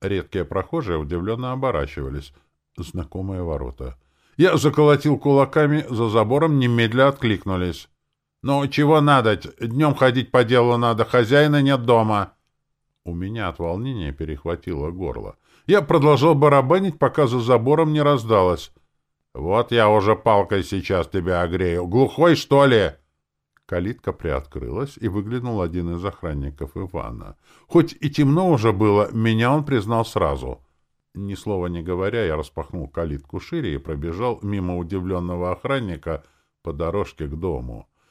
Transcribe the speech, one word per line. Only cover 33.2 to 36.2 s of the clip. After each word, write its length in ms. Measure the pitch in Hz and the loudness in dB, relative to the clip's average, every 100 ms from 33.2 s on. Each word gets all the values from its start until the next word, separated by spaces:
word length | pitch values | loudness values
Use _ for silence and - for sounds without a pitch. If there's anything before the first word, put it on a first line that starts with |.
| - - | -10 -14
шире 340 | - 170 107 | -8 -6 -6
и 60 | 69 | -6
пробежал 600 | - 76 82 87 123 117 | -6 -8 -6 -6 -6 -6
мимо 360 | 104 101 90 90 | -6 -4 -4 -6
удивлённого 760 | 82 95 92 90 90 87 90 | -6 -6 -6 -6 -6 -6 -6
охранника 720 | 90 127 135 104 78 82 76 | -6 -4 -4 -6 -8 -8 -10